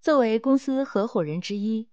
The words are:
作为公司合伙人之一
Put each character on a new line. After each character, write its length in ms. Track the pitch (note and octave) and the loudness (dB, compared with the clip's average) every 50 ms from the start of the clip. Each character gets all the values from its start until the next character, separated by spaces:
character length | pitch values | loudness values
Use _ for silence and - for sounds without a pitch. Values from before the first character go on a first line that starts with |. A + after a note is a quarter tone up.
作 200 | _ - D4+ C#4 | _ 4 4 4
为 180 | A#3+ A3 A3 A3+ | 4 4 2 0
公 180 | A3+ C4 C4+ | 2 2 0
司 280 | C#4 - - C4 C4 C#4 | 2 2 -2 -2 -2 -2
合 240 | C4+ - G#3 G3 A#3+ | -2 -2 -2 -2 0
伙 160 | - G#3+ E3+ | -2 -2 -2
人 160 | D3 D3+ F3 | -2 -4 -6
之 160 | F3+ - G3+ | -6 -6 -6
一 320 | G#3 G3+ G#3+ A3 A3 A3+ _ | -4 -4 -2 -4 -4 -6 _